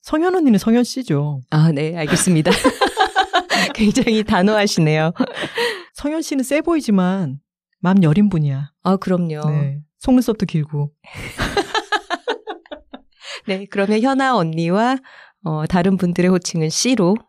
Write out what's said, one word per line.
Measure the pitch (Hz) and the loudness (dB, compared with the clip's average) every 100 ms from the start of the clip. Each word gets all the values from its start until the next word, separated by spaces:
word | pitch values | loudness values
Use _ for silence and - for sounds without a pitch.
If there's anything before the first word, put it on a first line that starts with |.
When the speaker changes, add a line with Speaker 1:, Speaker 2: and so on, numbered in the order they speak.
Speaker 1:
성현 | - 311 349 370 | -2 0 0 2
언니는 | 294 202 | 4 4
성현 | - 233 | 4 2
씨죠. | 247 - 247 147 147 143 127 | 2 -4 -2 -2 -2 -6 -2
Speaker 2:
아, | 156 160 | 2 4
네, | 143 156 170 | 2 -2 -4
알겠습니다. | 156 185 - 165 160 | -2 0 2 2 2
<laughs> | 196 - - 403 - 381 392 381 370 359 - 185 | 0 -2 0 -4 0 -2 0 -2 -2 -2 -2 -2
굉장히 | - 214 214 240 220 | 0 0 2 0 0
단호하시네요. | 214 214 196 214 202 - 156 156 160 175 254 - - - 466 403 349 | 0 2 2 2 0 2 2 2 0 -2 -6 -6 -8 -4 -4 -4 -12
Speaker 1:
성현 | - 285 311 | -10 -6 -6
씨는 | 311 285 | -4 -4
세 | 254 285 | -2 -2
보이지만 | 320 330 247 202 180 190 160 139 _ _ _ _ | 0 -2 2 2 2 0 -4 -8 _ _ _ _
마음 | 175 196 | 2 4
여린 | 165 151 208 | 4 4 2
분이야. | 175 147 135 143 _ | 2 0 -2 -8 _
Speaker 2:
아, | 185 190 | -2 -2
그럼요. | 196 180 170 151 151 | 0 -2 -2 -2 -2
Speaker 1:
네, | 147 139 143 - _ | 0 -2 -6 -14 _
속눈썹도 | - 254 240 220 180 | 2 2 2 -2 -2
길고. | 165 147 147 147 _ | -2 -4 -4 -6 _
<laughs> | - - - - - - - 440 - 415 - 349 - 440 - 349 - 302 _ - _ _ - - - | -20 -16 -14 -6 -2 -2 -2 -6 -4 -6 -6 -8 -6 -8 -8 -14 -14 -18 _ -20 _ _ -18 -16 -6
Speaker 2:
네, | 190 202 | -6 -4
그러면 | - 196 214 | -2 2 2
현아 | 247 269 269 240 | 2 2 2 2
언니와, | 165 160 165 190 240 262 - - - _ | 0 0 0 2 2 0 -6 -20 -20 _
어, | - 156 156 | -6 -4 0
다른 | 180 180 190 | 2 2 2
분들의 | 180 175 180 | 0 2 2
호칭은 | 185 - 170 156 | 2 0 -2 -2
씨로 | 160 240 254 175 214 | 0 0 2 2 0